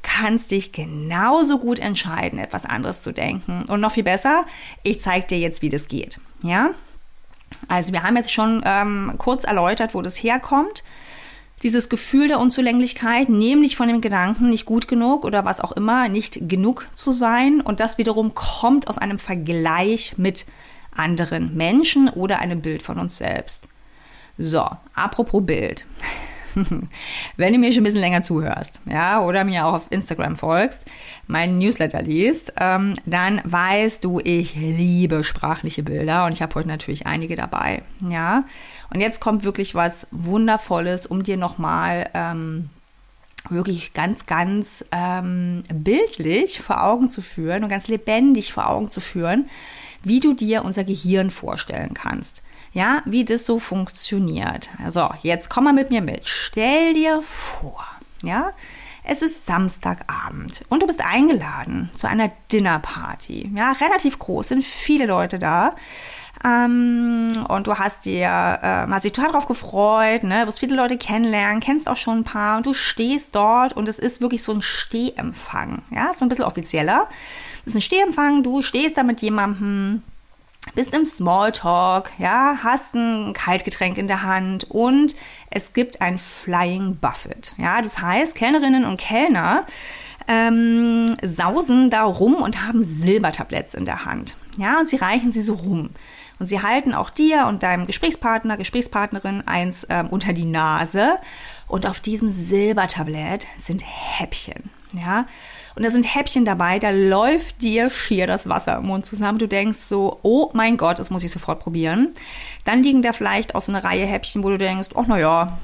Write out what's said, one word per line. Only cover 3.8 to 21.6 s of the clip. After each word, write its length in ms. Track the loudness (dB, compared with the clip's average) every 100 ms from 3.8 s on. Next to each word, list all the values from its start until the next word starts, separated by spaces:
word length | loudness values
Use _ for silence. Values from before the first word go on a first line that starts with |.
noch 100 | 0
viel 120 | 0
besser, 420 | 0 2 4 2 2 -6 -18 -8
ich 200 | -4 -2
zeig 260 | 0 -2 0
dir 100 | 0
jetzt, 240 | 0 -2
wie 80 | -2
das 180 | -2 -4
geht. 320 | -6 -8 -12 -18 -8
Ja? 300 | -2 2 2 -2 -10 -20 -20 -20 -20 -20 -16 -12 -2
Also 240 | -2 0
wir 120 | -2
haben 120 | 2 2
jetzt 160 | 2
schon, 300 | 0 2 2 2
ähm, 500 | 2 0 -2 -4 -2
kurz 260 | 0 0
erläutert, 500 | 0 2 2 2 -2
wo 80 | -4
das 140 | -6 -4
herkommt. 680 | 0 -2 2 2 2 -4 -14 -18 -20 -20 -20 -20 -20 -4
Dieses 280 | 0 2 2
Gefühl 400 | -2 2 4 4
der 100 | 4
Unzulänglichkeit, 920 | 4 4 2 4 2 0 0 2 4
nämlich 460 | 4 6 6 4 4
von 120 | 2
dem 120 | 2
Gedanken, 500 | 2 2 2 4 4
nicht 160 | 2 2
gut 220 | -2 2
genug 380 | 2 4 2 2
oder 180 | 0
was 160 | 0 -2
auch 140 | -4
immer, 340 | -2 0 2 2
nicht 400 | 0 -4 -6 -2
genug 400 | 2 2 0 -4
zu 180 | -4 -2
sein. 500 | 2 2 4 4 4
Und 180 | 2 0
das 180 | 0 0
wiederum 360 | 0 2 0
kommt 540 | 0 -4 0 4 4 2
aus 100 | -2
einem 220 | -4 -4
Vergleich 1000 | -4 -4 -2 0 2 2 2 0 -2 0
mit 280 | 0 0 -6 -12 -20 -20 -10 -4
anderen 600 | 0 0 0 -2 -4
Menschen 520 | -2